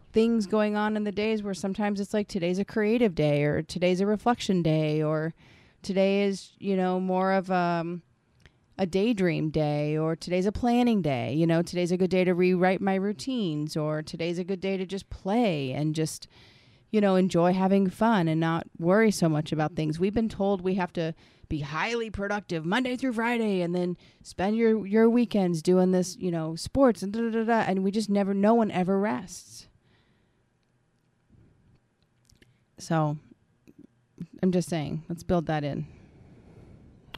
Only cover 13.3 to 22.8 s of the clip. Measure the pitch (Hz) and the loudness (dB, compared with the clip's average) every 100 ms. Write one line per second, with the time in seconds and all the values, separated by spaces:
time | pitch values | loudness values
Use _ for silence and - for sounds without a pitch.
13.3 | 254 196 151 151 165 151 151 151 - 165 | -4 -2 -4 -4 -4 -4 -4 -8 -6 -4
14.3 | 175 175 190 190 190 180 196 - - 185 | -4 -4 -4 -4 -4 -6 -8 -12 -10 -2
15.3 | 220 233 156 135 131 156 156 156 - - | 0 0 0 -4 -2 -2 -2 -4 -6 -16
16.3 | - - - _ _ _ 214 202 185 185 | -20 -20 -20 _ _ _ 2 4 4 4
17.3 | 170 175 185 190 196 190 - 220 220 165 | 4 2 2 2 4 2 0 2 2 2
18.3 | 156 165 165 - - 170 196 226 196 165 | 0 0 -2 -6 -4 2 4 4 2 2
19.3 | 151 156 156 151 165 156 156 190 214 226 | 0 -2 -2 -2 -2 -4 -2 -2 0 -2
20.3 | - 196 202 180 196 - - 160 - - | -2 -2 0 -2 -2 -2 -4 -6 -6 -16
21.3 | _ - 156 143 156 202 233 226 190 202 | _ -8 -6 -4 -4 -2 -2 -4 -6 -4
22.3 | 208 - 170 156 214 | -4 -4 -6 -2 0